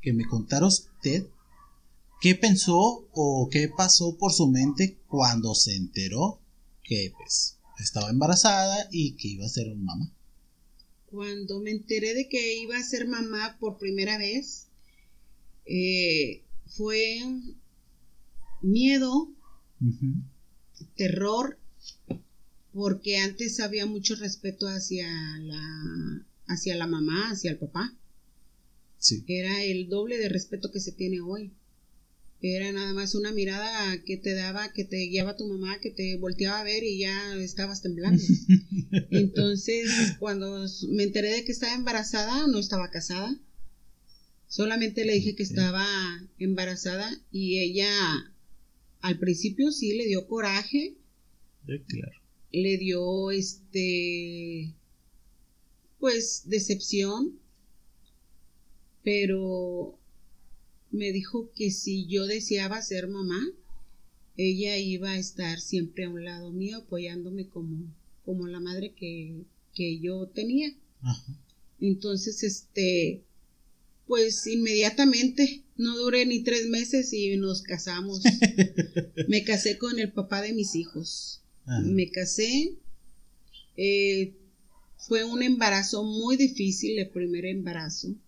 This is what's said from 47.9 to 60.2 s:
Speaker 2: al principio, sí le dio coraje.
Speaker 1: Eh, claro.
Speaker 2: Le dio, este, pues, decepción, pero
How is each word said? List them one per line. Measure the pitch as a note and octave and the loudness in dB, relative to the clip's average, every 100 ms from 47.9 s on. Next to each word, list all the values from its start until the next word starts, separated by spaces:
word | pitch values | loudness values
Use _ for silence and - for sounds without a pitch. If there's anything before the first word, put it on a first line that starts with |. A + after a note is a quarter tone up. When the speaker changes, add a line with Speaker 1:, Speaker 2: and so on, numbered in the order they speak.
| G3+ F3+ D3+ - - - - - _ - _ | 2 2 0 -4 -20 -20 -20 -20 _ -20 _
Speaker 2:
al | F3+ F3+ | -2 0
principio, | F#3 E3+ G#3+ G3 C#4 | 2 2 0 2 2
sí | D4 G#3+ G#3+ | 2 -2 0
le | A#3 | 0
dio | F#3+ F#3 | 0 0
coraje. | A3+ G#3 G3 G3+ C#4+ E4 - - _ _ _ - _ C#3 | -2 0 0 0 0 0 -8 -20 _ _ _ -20 _ -10
Speaker 1:
Eh, | C#3 - | -10 -8
claro. | A#2 B2+ - _ _ - | -10 -10 -14 _ _ -8
Speaker 2:
Le | E3+ F#3+ F#3+ | -2 0 0
dio, | F#3 F3+ F3+ F#3+ F#3+ | 0 0 0 0 0
este, | G3 F#3+ - - G3 F#3 F3+ F3 F3 F3 E3+ E3+ E3 D#3+ D#3+ _ _ _ - - _ _ _ _ _ _ _ | -2 -4 -8 -6 -2 2 2 0 -4 -6 -8 -8 -8 -8 -12 _ _ _ -20 -20 _ _ _ _ _ _ _
pues, | C4+ A#3 A3+ - - | 2 2 0 -6 -2
decepción, | G#3 G3 G3 - G3+ G3 G#3+ D4 - _ _ _ - - _ - _ _ - - _ - - - - | -2 0 -2 0 0 0 0 -2 -4 _ _ _ -20 -20 _ -20 _ _ -20 -20 _ -20 -20 -20 -6
pero | - G#3 G3+ F#3+ F#3+ F#3 F3+ F3+ - - - - | 0 2 2 0 -2 -4 -4 -6 -8 -12 -20 -20